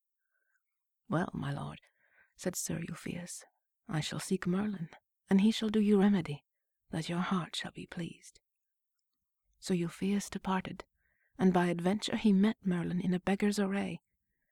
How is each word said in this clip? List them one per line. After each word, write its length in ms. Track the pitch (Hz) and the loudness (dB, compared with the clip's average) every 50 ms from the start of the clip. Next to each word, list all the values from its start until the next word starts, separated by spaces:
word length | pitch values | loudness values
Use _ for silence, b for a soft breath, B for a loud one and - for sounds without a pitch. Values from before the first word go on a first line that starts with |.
| _ _ _ _ _ _ _ _ _ _ _ _ _ _ _ _ _ _ _ _ _ - | _ _ _ _ _ _ _ _ _ _ _ _ _ _ _ _ _ _ _ _ _ -4
"Well, 220 | - 160 185 - - | -2 -2 -2 -2 -4
my 180 | 165 151 139 | -6 -6 -6
lord," 300 | 143 147 143 143 156 - - b b b b b b b b b b | -6 -6 -8 -10 -12 -16 -20 b b b b b b b b b b
said 200 | b - 185 180 | b -8 -8 -6
Sir 260 | - - - 170 165 165 - | -6 -6 -6 -6 -8 -8 -10
Ulfius, 520 | 165 - - - - 175 175 - - - - - _ _ _ _ _ _ _ - | -12 -12 -10 -10 -10 -10 -10 -12 -14 -16 -18 -20 _ _ _ _ _ _ _ -6
"I 120 | - 156 | -6 -4
shall 200 | 147 - - 160 | -4 -4 -6 -8
seek 260 | - - 190 185 - | -6 -4 -4 -2 -2
Merlin, 440 | 180 175 190 208 214 202 175 165 - - - _ _ _ _ _ - | -2 -2 0 -2 -4 -4 -6 -8 -10 -12 -16 _ _ _ _ _ 2
and 100 | 190 190 | 4 6
he 100 | 196 220 | 6 4
shall 200 | 220 - 226 220 | 4 2 0 0
do 100 | 214 220 | 2 2
you 180 | 208 202 208 196 | 4 6 6 6
remedy, 460 | 185 208 202 185 160 147 147 143 - _ _ _ _ _ _ _ _ _ | 6 6 4 2 0 -2 -6 -10 -12 _ _ _ _ _ _ _ _ _
that 180 | - 165 156 - | -8 -6 -6 -4
your 120 | 170 175 | -4 -4
heart 360 | 185 - 196 180 160 - - | -2 0 -2 -2 -2 -4 -6
shall 160 | - - - - | -8 -8 -8 -10
be 140 | - 180 | -14 -14
pleased." 520 | - - 170 170 - - - - - - _ _ _ _ _ _ _ _ _ _ _ _ _ _ _ _ _ _ _ _ _ _ _ _ _ | -12 -10 -10 -10 -10 -12 -16 -20 -20 -20 _ _ _ _ _ _ _ _ _ _ _ _ _ _ _ _ _ _ _ _ _ _ _ _ _
So 120 | - - 190 | -4 -2 0
Ulfius 560 | 175 170 170 - - 190 190 202 202 - - | 0 0 -2 -4 -4 -2 0 0 0 -2 -4
departed, 560 | - 196 - 196 190 190 - - 185 - - _ _ _ _ _ _ _ _ _ _ - | -8 -8 -4 -4 -4 -4 -4 -6 -10 -14 -16 _ _ _ _ _ _ _ _ _ _ 4
and 160 | 190 190 180 | 4 6 6
by 140 | 180 175 175 | 6 4 2
adventure 480 | 170 170 170 185 202 214 - - - | 2 2 2 0 0 0 0 -2 -2
he 180 | 226 - 214 196 | 2 4 6 6
met 320 | 190 196 220 226 - - | 6 6 4 2 0 0
Merlin 340 | 190 180 175 170 170 170 180 | 0 0 0 0 -2 -2 -2
in 140 | - 185 180 | 0 0 0
a 60 | 180 | 0
beggar's 380 | - - 196 196 214 208 202 208 | 0 0 0 2 2 0 0 0
array, 440 | 202 190 196 202 196 185 175 - - _ _ _ _ _ _ _ _ _ | 0 0 -2 -2 -4 -4 -6 -10 -14 _ _ _ _ _ _ _ _ _